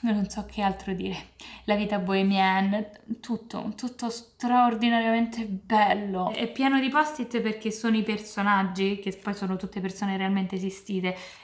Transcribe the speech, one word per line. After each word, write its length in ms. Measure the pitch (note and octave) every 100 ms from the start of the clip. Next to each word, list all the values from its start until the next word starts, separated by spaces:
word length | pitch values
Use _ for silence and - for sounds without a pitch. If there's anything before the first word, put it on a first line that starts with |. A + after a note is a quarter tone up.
Non 260 | A#3 G#3 G3
so 160 | - G3+
che 160 | -
altro 300 | G3 F#3+ -
dire. 380 | F#3 F#3+ F3+ - - - -
La 120 | - G#3
vita 220 | G#3 G#3
bohemienne, 920 | F#3 G3 G3 G3 F#3+ F#3+ G3 G3+ G#3+ - - A#3
tutto, 500 | - A3 - G#3 - G#3+
tutto 320 | B3 - A#3
straordinariamente 1400 | A3+ - - A#3+ B3 A#3+ A3 A#3 A#3 A3+ A3+ A3+ A#3 G#3+
bello. 880 | F#3+ - G#3+ G#3 G#3 G3+ F#3 F#3
È 180 | - A#3
pieno 260 | - C4+ C4+
di 80 | C4
post-it 500 | D4 D4+ D4+ A#3+ A#3
perché 320 | A3 G#3+ A3
sono 240 | A3 A#3 A3
i 80 |
personaggi, 960 | G#3+ G#3 - - G3+ G3+ F#3+ F3+ G3 G3
che 180 | G3 F#3
poi 100 | G3+
sono 220 | G3+ F#3 F#3
tutte 240 | F#3 G3+
persone 380 | F#3+ G3 G3+ F#3+
realmente 380 | F#3+ G3 F#3 F#3+
esistite. 600 | F#3+ F#3+ - F#3+ F3+ F3+ - -